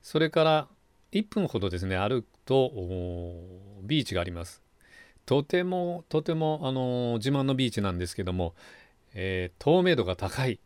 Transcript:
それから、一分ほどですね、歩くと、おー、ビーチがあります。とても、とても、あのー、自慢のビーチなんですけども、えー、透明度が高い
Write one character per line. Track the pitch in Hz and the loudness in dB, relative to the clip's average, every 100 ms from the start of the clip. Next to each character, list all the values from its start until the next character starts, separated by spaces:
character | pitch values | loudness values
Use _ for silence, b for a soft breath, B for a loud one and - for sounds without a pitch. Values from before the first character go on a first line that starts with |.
そ | - 156 | -2 2
れ | 160 | 2
か | 165 | 4
ら、 | 156 156 147 _ _ _ _ | 6 4 0 _ _ _ _
一 | 190 | -2
分 | 220 220 175 | -2 -2 -2
ほ | 110 | 0
ど | 95 | -2
で | 90 | -2
す | 92 | -2
ね、 | 92 | 0
歩 | 101 127 | 0 0
く | - _ - | -4 _ 0
と、 | 135 131 | 2 2
お | 110 90 92 90 87 87 87 90 92 98 101 | -2 -6 -6 -6 -6 -8 -12 -16 -20 -20 -16
ー、 | 98 | 0
ビ | 156 | 0
ー | 123 | 0
チ | 92 | -2
が | |
あ | |
り | 87 | -2
ま | 85 85 | -6 -10
す。 | - _ _ B B B B - | -14 _ _ B B B B 0
と | 139 | 0
て | 147 180 | 2 0
も、 | 180 180 175 175 - | 0 -2 -2 -6 -2
と | 156 | -2
て | 156 | 0
も、 | 160 156 156 | 0 0 0
あ | 139 | -2
の | 131 127 123 120 117 | -2 0 0 0 0
ー、 | |
自 | 120 | 0
慢 | 139 | 2
の | 135 | 2
ビ | 131 127 | 2 0
ー | |
チ | 110 | 0
な | 101 | -2
ん | 87 | -2
で | 87 | -4
す | - | -4
け | |
ど | 92 | -4
も、 | 90 85 B B B B B _ | -2 -2 B B B B B _
え | 101 95 92 90 | -8 -4 -4 -6
ー、 | _ | _
透 | - 175 | 4 4
明 | 180 151 | 6 2
度 | 90 | 2
が | 90 | -2
高 | 95 - 131 | -4 -2 -2
い | 107 | -4